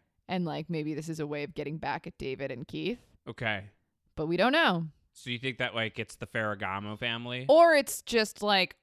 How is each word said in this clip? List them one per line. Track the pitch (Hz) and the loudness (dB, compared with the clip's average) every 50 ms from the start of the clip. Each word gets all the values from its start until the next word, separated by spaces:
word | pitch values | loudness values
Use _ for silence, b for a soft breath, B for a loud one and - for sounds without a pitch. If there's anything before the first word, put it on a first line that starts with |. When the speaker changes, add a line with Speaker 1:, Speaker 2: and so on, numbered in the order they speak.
| _ _ _ _ _ | _ _ _ _ _
Speaker 1:
And, | - 185 180 175 | -6 -2 -2 -2
like, | 156 147 147 156 - | -2 -4 -6 -6 -4
maybe | 170 156 151 156 156 | -4 -4 -2 -4 -4
this | 151 156 165 | -6 -6 -6
is | 160 156 | -6 -4
a | 151 | -4
way | 147 147 147 147 | -4 -4 -6 -6
of | 139 - | -6 -6
getting | 151 143 143 160 | -8 -8 -6 -6
back | 156 - 135 - - - | -6 -6 -4 -6 -6 -8
at | 165 - | -12 -12
David | - 135 135 131 - 139 135 | -8 -8 -6 -6 -6 -6 -8
and | 131 123 - | -8 -8 -12
Keith. | - - 156 156 185 240 - _ _ _ _ - | -10 -8 -6 -4 -4 -4 -6 _ _ _ _ -16
Speaker 2:
Okay. | 127 113 - 120 110 104 95 101 101 _ _ _ _ _ _ _ _ - | -14 -10 -4 -2 -2 -2 -2 -4 -10 _ _ _ _ _ _ _ _ -8
Speaker 1:
But | - 151 | -6 -2
we | 165 175 | 0 2
don't | 175 202 254 | 4 4 4
know. | 285 330 320 240 180 170 165 151 - _ _ _ _ | 4 4 4 4 4 2 -2 -6 -10 _ _ _ _
Speaker 2:
So | - - 127 | -14 -8 -6
you | 120 113 | -6 -4
think | 127 135 123 | -4 -6 -4
that, | - 127 117 101 | -2 -4 -2 -2
like, | 113 113 110 - | -2 -2 -2 -2
it's | 117 110 - - | -6 -8 -8 -8
the | - - | -12 -10
Ferragamo | - - 117 110 107 104 98 104 95 95 98 104 107 107 101 | -6 -2 -2 0 0 -2 -2 -4 -4 -4 -4 -6 -6 -8 -4
family? | 123 117 117 117 120 123 123 123 131 139 | -4 -4 -4 -4 -6 -6 -8 -2 4 6
Speaker 1:
Or | 294 330 339 339 311 | 8 10 10 10 8
it's | 285 226 - - - - | 6 4 0 -4 -10 -6
just, | - 233 233 214 - - - 202 | 0 0 0 0 0 -2 -4 0
like, | 208 202 190 180 - - _ | 2 4 4 2 2 -2 _